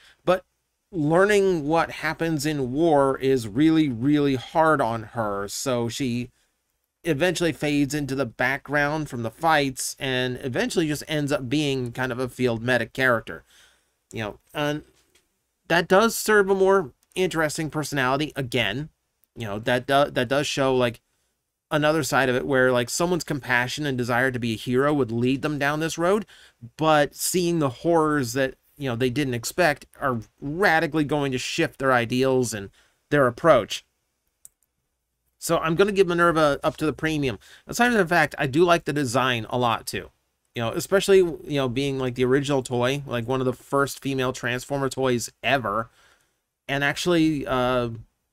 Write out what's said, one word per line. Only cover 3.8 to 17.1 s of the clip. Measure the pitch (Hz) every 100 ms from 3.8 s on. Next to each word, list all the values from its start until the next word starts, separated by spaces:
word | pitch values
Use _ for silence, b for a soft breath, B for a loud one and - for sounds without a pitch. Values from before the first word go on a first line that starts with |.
| 151
really | 113 135 147 143 131
hard | - 170 160 147
on | 117 117
her. | 107 120 107 101 101
So | - 139 123 117
she | 120 135 120 120 _ _ _ _ _ _ _
eventually | 170 139 180 165 170
fades | 139 151 147 143
into | 151 139 135
the | 123
background | - 127 135 - 147 143 156 147
from | 123
the | 113
fights | - 165 151 139 127 - -
and | 135 127 127 123
eventually | 135 131 240 196 156
just | 147 -
ends | 151 143
up | 143 131
being | 147 147 135 120
kind | 120 127
of | 120
a | 127
field | - 123 113
medic | 120 123 113
character. | - 131 117 - 82 - b b b b b _
You | 113
know, | 107 - _
and | 160 147 151 - _ _ _ _ _ _ _ -
that | 165 170
does | 220 226 -
serve | - 214 196
a | 196
more | 190 196 185 - _